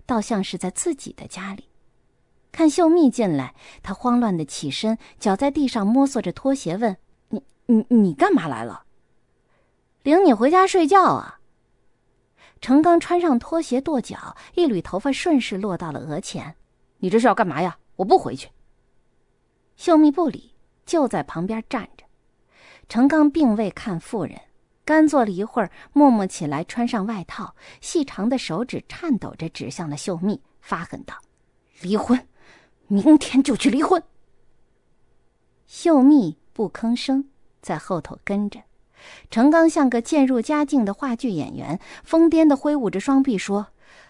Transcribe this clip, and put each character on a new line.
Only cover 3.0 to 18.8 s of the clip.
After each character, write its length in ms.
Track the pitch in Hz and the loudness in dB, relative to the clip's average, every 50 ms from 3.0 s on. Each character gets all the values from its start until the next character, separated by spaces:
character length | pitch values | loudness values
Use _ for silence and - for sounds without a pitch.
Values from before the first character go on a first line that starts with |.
| 320 254 | 4 4
进 260 | - - 226 190 156 | 2 2 0 0 0
来， 200 | 139 131 127 - _ - - - - - | -2 -4 -8 -12 _ -20 -20 -20 -16 -14
他 120 | - 196 | -12 -12
慌 260 | - - 247 240 247 | -4 -2 0 0 2
乱 160 | 240 220 185 | 2 0 -2
地 80 | 165 156 | -4 -6
起 260 | - - - - 143 | -8 -10 -10 -8 -8
身， 280 | 127 - - 220 226 - - - _ _ | -6 -4 -4 -4 -4 -4 -8 -14 _ _
脚 160 | - - - | -2 -2 0
在 160 | 196 285 285 | 0 0 -2
地 160 | 277 311 277 | 0 0 -2
上 200 | 247 - 233 196 | -2 -2 -2 0
摸 200 | 202 233 269 277 | 2 2 2 2
索 140 | 277 277 240 | 2 0 -4
着 100 | 196 - | -6 -6
拖 240 | - - - 269 269 | -8 -4 -4 -2 -2
鞋 220 | 269 - 165 165 | -2 -4 -6 -4
问 220 | 202 240 220 185 - _ _ _ _ _ _ | -2 -2 -4 -4 -6 _ _ _ _ _ _
：“你， 120 | - 196 - _ _ _ _ | -12 -12 -12 _ _ _ _
你， 220 | - 240 220 208 - | 2 2 2 2 4
你 240 | 247 226 208 180 156 | 4 4 4 4 2
干 180 | - 330 403 370 | 2 2 2 2
嘛 120 | 226 165 | 2 0
来 160 | 156 127 110 117 | -4 -6 -8 -10
了 220 | 117 107 - - _ _ _ _ _ _ _ _ _ _ _ _ _ _ _ _ _ _ _ _ _ _ _ - | -12 -12 -16 -20 _ _ _ _ _ _ _ _ _ _ _ _ _ _ _ _ _ _ _ _ _ _ _ 0
？”“领 180 | 277 302 370 403 | 2 4 4 6
你 120 | 330 233 | 4 4
回 160 | 202 226 277 | 4 2 2
家 160 | 339 370 381 | 4 4 4
睡 200 | 370 - 370 330 | 4 2 2 2
觉 160 | 277 294 302 339 | 4 4 4 4
啊。” 340 | 240 147 117 - - - - _ _ _ _ _ _ _ _ _ _ _ _ _ _ _ _ _ _ _ _ _ _ _ _ | 4 2 -2 -4 -10 -18 -20 _ _ _ _ _ _ _ _ _ _ _ _ _ _ _ _ _ _ _ _ _ _ _ _
程 220 | - - 254 294 311 | -2 2 4 4 6
刚 180 | 349 339 339 | 6 4 4
穿 180 | - - 349 359 | 2 0 0 0
上 200 | 349 339 254 233 | 2 2 0 0
拖 240 | - - 320 330 311 | -2 -2 -4 -4 -2
鞋 180 | - 240 254 | -2 -4 -4
跺 220 | 269 339 311 254 - | -2 -2 -4 -4 -4
脚， 340 | - - - - - - - - - - | -6 -12 -16 -16 -18 -20 -20 -20 -8 -2
一 120 | 359 349 | 0 0
缕 160 | 294 220 175 - | 0 0 -2 -4
头 160 | - - 190 | -6 -6 -4
发 120 | - 277 | -2 -2
顺 300 | 262 - - 359 311 262 | -2 -2 0 0 2 2
势 160 | 220 - 208 | 0 -2 -6
落 220 | 185 196 208 180 - | -6 -6 -6 -6 -6
到 120 | 180 165 | -8 -10
了 80 | - - | -10 -10
额 220 | 120 - 143 170 | -10 -10 -10 -10
前。 360 | - - - 165 - 151 - _ _ _ _ _ _ _ _ _ | -10 -10 -12 -12 -14 -14 -18 _ _ _ _ _ _ _ _ _
“你 80 | - 180 | -4 0
这 100 | 190 233 | 2 4
是 80 | 226 | 4
要 80 | 240 190 | 4 4
干 120 | - 214 | 2 0
嘛 160 | 180 131 143 180 | -2 -2 -4 -4
呀？ 160 | 180 - - _ _ _ | -4 -6 -10 _ _ _
我 80 | - 190 | -6 2
不 140 | 208 339 370 | 2 2 2
回 180 | - 131 113 | 2 -2 -8
去。” 140 | - - - _ _ _ _ _ _ | -10 -14 -18 _ _ _ _ _ _